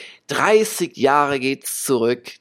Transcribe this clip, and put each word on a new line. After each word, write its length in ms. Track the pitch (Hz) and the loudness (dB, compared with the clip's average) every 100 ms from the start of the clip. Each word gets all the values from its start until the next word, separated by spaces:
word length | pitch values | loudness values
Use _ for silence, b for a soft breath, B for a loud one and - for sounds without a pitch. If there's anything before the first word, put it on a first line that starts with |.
| B B - | B B -8
Dreißig 680 | - 165 220 214 - 175 - | 0 2 4 2 -4 -8 0
Jahre 420 | 135 143 143 139 | 2 2 2 0
geht's 420 | 131 135 - - | -2 -4 -8 -8
zurück 440 | - 127 113 123 - - | -2 0 0 -2 -8 -12